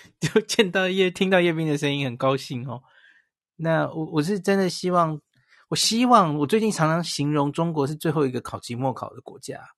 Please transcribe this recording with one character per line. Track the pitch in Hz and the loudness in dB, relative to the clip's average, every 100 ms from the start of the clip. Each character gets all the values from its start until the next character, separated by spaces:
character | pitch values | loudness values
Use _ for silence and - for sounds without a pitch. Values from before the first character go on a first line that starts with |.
<laughs> | - _ | -20 _
就 | 160 220 | 0 0
见 | 214 - 196 | 2 0 2
到 | 190 185 | 2 0
叶， | 190 185 | 2 0
听 | 175 190 | 0 2
到 | 190 | 4
叶 | 175 | 4
斌 | 160 160 | 2 0
的 | 143 | 0
声 | 143 | 0
音， | 143 | -2
很 | 135 117 | -4 -2
高 | 135 135 | 0 0
兴 | - 127 131 | -2 -8 -8
哦。 | 120 - _ - _ _ _ _ - | -12 -16 _ -20 _ _ _ _ -6
那 | 165 160 147 | -2 0 0
我， | 160 160 | -4 -4
我 | 160 | -2
是 | 151 208 | 0 -2
真 | 185 196 | 0 2
的 | 185 | 0
希 | - 180 | -2 0
望， | 180 165 151 - _ _ _ - | 2 0 -2 -12 _ _ _ -6
我 | 156 | -2
希 | - 226 | 0 2
望， | 247 233 170 147 | 6 6 6 2
我 | 143 | 2
最 | 220 | 2
近 | 214 | 2
常 | - 156 | 2 0
常 | 165 | 0
形 | 165 - 143 | -2 -2 0
容 | 151 143 | 0 0
中 | 147 170 | 0 -2
国 | 156 139 | 0 -2
是 | |
最 | 156 165 | -2 -2
后 | 156 135 | 0 0
一 | |
个 | 123 | -2
考 | - - | -8 -10
期 | - | -8
末 | 117 135 | -4 -4
考 | - - | -4 -8
的 | 120 | -14
国 | - - | -18 -16
家。 | - - - | -14 -14 -16